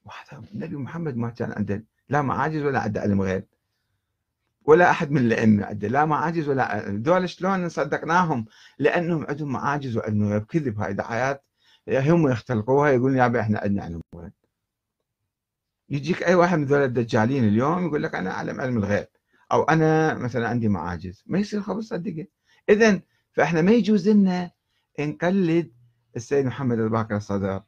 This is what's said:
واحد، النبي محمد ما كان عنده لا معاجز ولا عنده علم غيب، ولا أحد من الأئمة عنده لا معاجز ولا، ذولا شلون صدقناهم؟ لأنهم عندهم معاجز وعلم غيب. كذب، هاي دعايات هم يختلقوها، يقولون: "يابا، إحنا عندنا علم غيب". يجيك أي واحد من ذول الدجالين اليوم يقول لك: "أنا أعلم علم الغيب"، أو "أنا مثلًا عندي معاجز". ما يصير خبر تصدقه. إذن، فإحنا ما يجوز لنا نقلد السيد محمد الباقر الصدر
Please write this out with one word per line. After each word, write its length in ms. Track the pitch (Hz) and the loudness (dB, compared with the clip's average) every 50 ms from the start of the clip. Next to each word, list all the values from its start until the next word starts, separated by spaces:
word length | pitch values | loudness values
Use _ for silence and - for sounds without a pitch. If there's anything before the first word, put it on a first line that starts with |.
| _ | _
واحد، 400 | - - - - _ 143 143 113 - - | -18 -20 -20 -18 _ -18 -20 -18 -14 -10
النبي 220 | 139 - 160 - | -10 -10 -10 -10
محمد 400 | 143 127 - 156 165 170 151 127 | -10 -10 -10 -10 -8 -8 -6 -4
ما 140 | 117 117 117 | -4 -6 -6
كان 220 | 113 - 113 - | -6 -8 -8 -8
عنده 320 | - 107 104 104 101 104 - _ _ _ _ _ | -4 -6 -4 -4 -4 -6 -8 _ _ _ _ _
لا 140 | 127 147 | -2 -2
معاجز 400 | 147 127 98 101 135 156 156 151 | 0 0 -2 -2 -2 -2 -2 -2
ولا 180 | 143 143 135 117 | -2 -2 -2 -2
عنده 200 | - 110 104 - | -2 -2 -4 -2
علم 220 | - 104 101 95 | 0 0 0 0
غيب، 220 | 95 95 92 95 95 _ _ _ _ _ _ _ _ _ _ _ _ _ _ _ _ _ _ _ _ _ _ _ _ | 0 0 -2 -4 -6 _ _ _ _ _ _ _ _ _ _ _ _ _ _ _ _ _ _ _ _ _ _ _ _
ولا 260 | 143 156 170 175 127 | 6 8 8 8 4
أحد 200 | 147 - 175 139 | 4 2 -2 -2
من 100 | 143 139 | 0 2
الأئمة 440 | 123 113 113 - 117 110 107 101 98 | 2 2 2 4 4 4 4 4 2
عنده 220 | - 101 104 104 107 | -4 -8 -8 -6 -2
لا 160 | 120 139 151 | 0 0 2
معاجز 440 | 160 151 135 143 165 165 170 151 143 | 2 0 0 -2 -2 -2 -2 -2 -2
ولا، 400 | 139 131 117 101 104 107 - 101 | 0 0 0 -2 -4 -6 -6 -6
ذولا 380 | 101 104 113 151 175 185 185 | -6 -4 0 2 2 2 2
شلون 420 | 170 - - 160 190 196 185 175 170 | -4 -6 -6 -4 -4 -2 -2 -4 -4
صدقناهم؟ 760 | - 165 143 151 151 143 - 147 165 180 185 160 151 120 110 - _ _ - - _ - | -4 -4 -4 -4 -4 -6 -2 0 2 2 2 0 -2 -4 -6 -10 _ _ -20 -20 _ 0
لأنهم 480 | 131 147 - 175 170 165 175 151 - - | 0 2 2 2 0 0 -2 -2 -2 -6
عندهم 240 | 147 151 156 143 | -6 -6 -6 -6
معاجز 440 | 123 98 82 135 143 147 135 131 113 | -4 -2 -2 -2 -2 -2 -4 -4 -4
وعلم 320 | 113 - 110 107 104 104 104 | -4 -2 -2 0 0 0 0
غيب. 120 | 104 107 104 | 0 -2 -4
كذب، 360 | _ - 165 147 131 107 107 | _ -4 -4 -2 -2 -4 -4
هاي 140 | 101 87 101 | -6 -6 -4
دعايات 500 | 98 - - 117 113 123 135 139 - _ _ _ _ _ _ _ _ _ - | -6 -6 -4 -4 -2 -2 -2 -4 -6 _ _ _ _ _ _ _ _ _ -2
هم 400 | 110 131 135 147 175 175 156 135 | -2 0 2 4 4 4 4 2
يختلقوها، 600 | 123 107 - - 127 107 107 127 131 143 143 147 | 0 -2 -4 -4 -4 -2 0 2 2 4 4 4
يقولون: 260 | 135 120 123 135 135 | 4 4 2 2 2
"يابا، 240 | 131 123 120 120 120 | 4 2 2 2 0
إحنا 180 | 107 110 107 - | 0 0 0 0
عندنا 260 | - 101 101 98 - | 0 -2 -2 -2 -4
علم 160 | 82 85 82 - _ - | -8 -10 -12 -12 _ -16
غيب". 180 | 87 82 - _ _ _ _ _ _ _ _ _ _ _ _ _ _ _ _ _ _ _ _ _ _ _ _ _ _ _ _ _ _ _ _ | -16 -16 -16 _ _ _ _ _ _ _ _ _ _ _ _ _ _ _ _ _ _ _ _ _ _ _ _ _ _ _ _ _ _ _ _
يجيك 300 | 135 147 135 151 160 - | -8 -6 -4 -4 -4 -2
أي 120 | - 170 185 | 2 2 4
واحد 240 | 180 170 180 185 156 | 4 4 4 2 0
من 60 | 147 | 2
ذول 180 | 131 143 143 | 2 2 2
الدجالين 640 | 143 131 120 123 117 113 - 117 107 117 139 139 117 | 2 0 0 -2 -2 0 2 2 2 2 2 2 2
اليوم 420 | 104 101 110 131 147 170 185 180 | 2 2 2 2 0 0 -2 -2
يقول 160 | 160 147 147 | -2 -2 -4
لك: 120 | 156 160 - | -4 -4 -6
"أنا 160 | 160 180 185 | -6 -6 -6
أعلم 300 | - 104 - - - - | -6 -6 -8 -8 -8 -6
علم 160 | 139 127 123 | -6 -4 -2
الغيب"، 300 | 113 98 95 101 92 - _ _ _ _ _ _ _ _ _ | -2 0 0 -2 -2 -2 _ _ _ _ _ _ _ _ _
أو 100 | 127 120 | 0 0
"أنا 520 | - - 160 160 156 156 160 156 156 156 123 | 2 2 2 4 4 4 4 2 2 0 -2
مثلًا 340 | - - 120 127 120 117 110 | -4 -6 -4 -4 -4 -2 -2
عندي 200 | 120 120 113 107 | -2 0 0 0
معاجز". 560 | 101 87 76 87 90 80 87 90 90 _ _ | 0 0 -2 -6 -8 -8 -10 -12 -14 _ _
ما 120 | - - 185 | -4 -4 -4
يصير 220 | 208 202 214 208 | -2 -2 -6 -8
خبر 200 | 190 202 190 214 | -6 -6 -8 -8
تصدقه. 460 | 220 - - 175 170 220 165 160 - - _ _ _ _ _ _ _ - | -6 -8 -8 -8 -6 -8 -10 -10 -12 -14 _ _ _ _ _ _ _ 2
إذن، 300 | 208 208 226 220 196 175 - _ _ _ _ _ | 4 6 6 4 4 2 -2 _ _ _ _ _
فإحنا 300 | _ 117 135 151 170 160 | _ 0 0 2 2 2
ما 100 | 160 190 | 4 6
يجوز 360 | 226 240 185 196 214 202 160 208 | 4 4 4 4 2 2 4 4
لنا 420 | 214 208 196 185 180 180 180 175 _ _ _ _ _ _ _ _ _ - | 4 6 4 4 2 -2 -4 -8 _ _ _ _ _ _ _ _ _ -6
نقلد 720 | 143 151 151 - 165 175 185 196 185 160 160 170 165 165 _ _ _ _ _ _ _ _ _ | -6 -6 -4 -2 -2 0 2 2 2 2 2 0 0 -2 _ _ _ _ _ _ _ _ _
السيد 300 | 123 110 - 143 139 139 | -14 -6 -2 0 0 0
محمد 320 | 127 120 - 139 123 120 113 | 0 -4 -2 -2 -2 0 0
الباقر 380 | 113 110 110 113 110 110 104 | 0 0 0 -2 -2 -2 -4
الصدر 460 | 104 104 - 101 101 98 98 95 95 - | -6 -4 -2 -4 -2 -2 -2 -4 -6 -10